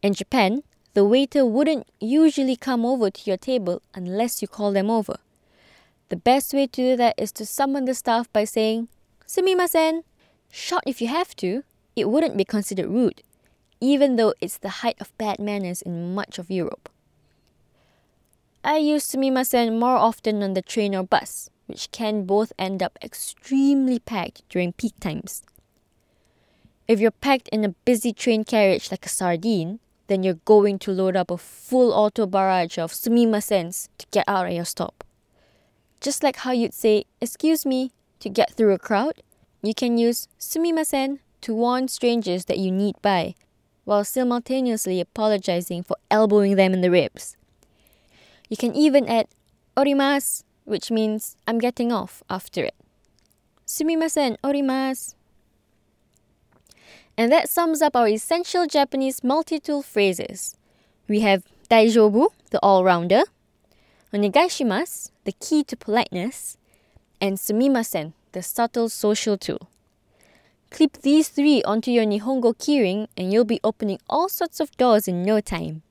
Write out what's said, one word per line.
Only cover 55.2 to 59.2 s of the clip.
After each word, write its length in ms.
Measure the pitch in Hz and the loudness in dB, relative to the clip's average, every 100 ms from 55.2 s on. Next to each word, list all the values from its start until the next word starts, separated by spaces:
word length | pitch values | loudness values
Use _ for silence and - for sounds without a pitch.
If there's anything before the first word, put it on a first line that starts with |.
| _ _ _ _ _ _ _ _ _ _ _ _ _ _ _ _ _ - _ - | _ _ _ _ _ _ _ _ _ _ _ _ _ _ _ _ _ -20 _ -2
And 160 | 233 | 4
that 180 | 311 - | 4 2
sums 320 | - 339 311 | -2 0 2
up 140 | 302 262 | 2 2
our 120 | 226 | 2
essential 580 | 220 - 339 349 359 349 | 0 -2 -4 -2 -2 0
Japanese 580 | 302 277 277 269 269 | 2 0 0 -4 -2